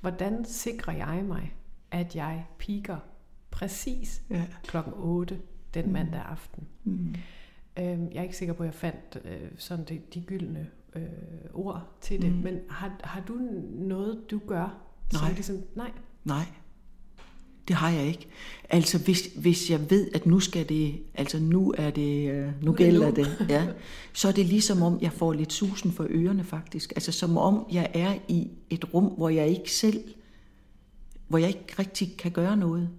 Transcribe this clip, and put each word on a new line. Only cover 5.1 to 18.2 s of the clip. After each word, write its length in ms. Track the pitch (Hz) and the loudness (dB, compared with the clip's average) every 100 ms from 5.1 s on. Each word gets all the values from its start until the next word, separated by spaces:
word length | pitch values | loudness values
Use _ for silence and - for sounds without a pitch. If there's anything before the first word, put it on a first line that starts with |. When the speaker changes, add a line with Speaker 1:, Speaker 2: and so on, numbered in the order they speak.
| 175 175 190 - - - | -2 -2 -6 -10 -14 -8
Speaker 1:
den 120 | - 180 | -4 -2
Speaker 2:
Mm. 60 | |
Speaker 1:
mandag 280 | 185 170 165 - | 0 -2 -4 -6
aften. 320 | 165 - - 156 - | -10 -12 -14 -14 -8
Speaker 2:
Mm. 300 | 214 185 170 175 175 - - - - - | -4 -2 -4 -6 -10 -16 -20 -20 -16 -8
Speaker 1:
Øhm, 300 | 180 175 170 | -4 -4 -6
jeg 60 | 170 | -6
er 40 | |
ikke 140 | 185 180 | -8 -6
sikker 180 | 175 | -6
på, 80 | 170 | -4
at 40 | 165 | -6
jeg 80 | |
fandt, 440 | 151 175 - - - | -4 -6 -6 -12 -14
øh, 240 | - 90 - - | -12 -12 -12 -14
sådan 260 | - 175 | -10 -8
det, 300 | 156 160 - | -8 -10 -10
de 60 | 175 | -12
gyldne, 460 | 175 190 170 156 156 - - 160 | -8 -6 -6 -8 -10 -14 -16 -12
øh, 60 | 165 165 170 165 165 | -10 -12 -14 -14 -14
ord 280 | - 196 170 170 - | -8 -6 -6 -12 -8
til 220 | - 208 | -2 2
det. 100 | 175 | 2
Speaker 2:
Mm. 60 | 175 | 2
Speaker 1:
Men 200 | 180 180 - | -2 -6 -8
har, 260 | - 190 190 | -10 -10 -10
har 160 | - 196 | -10 -10
du 120 | 185 240 254 196 147 123 | -8 -8 -6 -6 -10 -6
noget, 520 | 190 190 202 226 - | -4 -2 -4 -6 -6
du 100 | 214 - | -8 -4
gør, 320 | 180 185 - - - - | -4 -4 -8 -18 -4 0
som 80 | 160 | 2
Speaker 2:
Nej. 100 | 151 | 2
Speaker 1:
ligesom, 240 | 175 208 196 - | 0 -4 -6 -6
nej? 160 | - 240 - - - | -8 -8 -10 -16 -10
Speaker 2:
Nej. 200 | - 143 170 - - - - - - - - - - - - | -4 -2 -2 -8 -20 -20 -20 -20 -20 -18 -20 -18 -20 -18 0
Det 80 | 165 | 2
har 140 | 160 | 4
jeg 160 | 165 143 | 2 0
ikke. 200 | 170 | -4